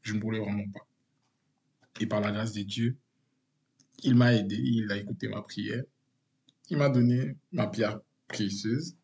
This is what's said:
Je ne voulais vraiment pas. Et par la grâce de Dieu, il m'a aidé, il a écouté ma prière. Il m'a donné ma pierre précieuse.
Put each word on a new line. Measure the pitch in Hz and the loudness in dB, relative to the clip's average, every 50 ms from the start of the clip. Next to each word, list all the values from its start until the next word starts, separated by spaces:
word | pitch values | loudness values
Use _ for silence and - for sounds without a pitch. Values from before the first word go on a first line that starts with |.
Je | _ 110 107 | _ -4 -4
ne | 107 | -4
voulais | 101 110 113 110 | -2 -2 -4 -2
vraiment | 107 101 101 104 101 - | -2 -2 -2 -4 -4 -6
pas. | - - - _ _ _ _ _ _ _ _ _ _ _ _ _ _ _ _ _ _ _ _ _ _ - | -10 -14 -18 _ _ _ _ _ _ _ _ _ _ _ _ _ _ _ _ _ _ _ _ _ _ -6
Et | 107 | -4
par | 101 107 104 | -2 0 0
la | 104 104 | 0 0
grâce | 101 104 110 113 | -2 -2 -4 -4
de | 101 104 | -4 -6
Dieu, | 101 98 101 117 117 120 127 - _ _ _ _ _ _ _ _ _ _ _ _ _ _ _ _ _ _ _ - | -8 -6 -4 -2 0 0 -2 -4 _ _ _ _ _ _ _ _ _ _ _ _ _ _ _ _ _ _ _ -4
il | - 180 117 | 2 4 6
m'a | 120 123 123 120 | 6 8 6 6
aidé, | 110 101 98 101 | 4 2 0 -2
il | 110 135 127 117 113 110 104 | -2 0 0 0 0 0 -2
a | 101 | -4
écouté | 101 98 104 - - - 107 | -4 -4 -8 -10 -8 -6 -6
ma | 104 104 | -6 -8
prière. | - - - - 101 104 110 120 131 - _ _ _ _ _ _ _ _ _ _ _ _ _ _ _ - | -10 -10 -8 -8 -6 -4 -4 -6 -8 -8 _ _ _ _ _ _ _ _ _ _ _ _ _ _ _ -4
Il | 180 143 | 0 2
m'a | 143 139 | 4 4
donné | 127 123 120 120 123 127 139 143 - - _ _ | 6 6 6 6 4 2 0 -4 -6 -10 _ _
ma | - 165 113 | -2 -2 -2
pierre | 101 - 113 110 104 110 104 - _ _ _ _ | -2 0 0 0 0 -2 -6 -12 _ _ _ _
précieuse. | _ - - 107 95 98 101 - 107 117 143 165 180 - _ | _ -4 -2 -2 -2 -2 -4 -2 -2 -2 -2 -4 -6 -12 _